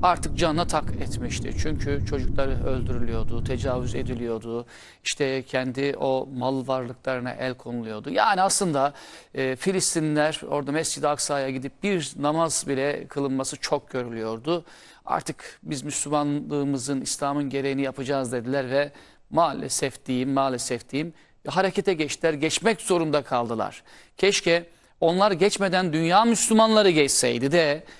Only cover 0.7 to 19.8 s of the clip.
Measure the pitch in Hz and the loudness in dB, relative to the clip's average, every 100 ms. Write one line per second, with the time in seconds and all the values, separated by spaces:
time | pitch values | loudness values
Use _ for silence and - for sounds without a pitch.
0.7 | 156 - - 139 123 123 - - - 151 | 0 -2 -2 -2 -4 -4 -4 -4 -2 0
1.7 | 151 143 143 - 143 127 - 135 127 131 | 0 -2 -2 -2 0 2 2 2 2 0
2.7 | 127 123 120 117 113 110 117 117 127 131 | 0 0 2 2 2 2 2 0 0 0
3.7 | 123 120 - 110 120 120 113 117 117 120 | 0 -2 -2 -2 -2 -2 -4 -4 -8 -8
4.7 | - - - - - 139 135 127 131 127 | -16 -20 -10 -6 0 0 0 -2 -2 -2
5.7 | 127 143 - 139 131 135 131 123 135 127 | -2 -2 0 0 0 -2 -4 -2 -2 -2
6.7 | 131 123 123 131 127 123 - 127 127 - | -4 -4 -8 -6 -4 -4 -6 -6 -6 -8
7.7 | 120 110 107 135 175 214 190 190 - 190 | -8 -6 -8 -4 2 2 4 2 2 0
8.7 | 139 143 - - - - 135 131 131 190 | 2 0 -2 -20 -20 -12 -4 -2 -2 0
9.7 | 185 - 170 156 151 151 156 - 147 139 | 0 0 0 0 2 0 0 -4 -4 -2
10.7 | 151 160 - 147 147 - 143 135 131 135 | -2 -2 -2 0 0 -2 -2 -2 -4 -8
11.7 | - 202 185 139 - 143 156 165 - - | -6 -2 -2 -2 -2 0 0 0 -2 -2
12.7 | 135 139 143 - 143 139 131 131 143 - | 0 0 -2 -6 -4 -2 -2 -4 -6 -2
13.7 | 147 - 131 120 113 110 113 135 175 - | -4 -2 -6 -6 -6 -6 -6 -2 -4 -4
14.7 | - - - - 131 - - - - 156 | -20 -20 -16 -4 -4 -4 -12 -14 -16 -8
15.7 | 143 147 - 143 147 147 147 - 147 139 | -8 -6 -6 -2 0 0 -2 -4 -4 -2
16.7 | 139 131 139 127 - 143 143 139 135 139 | -2 -4 -4 -4 -4 -2 -2 -2 -2 -2
17.7 | 135 135 127 131 139 123 123 117 139 127 | -2 -4 -4 -4 -2 -2 -4 -2 -2 0
18.7 | 135 143 - - _ - 160 165 - 139 | 0 0 -6 -20 _ -4 0 2 0 -6
19.7 | - | -4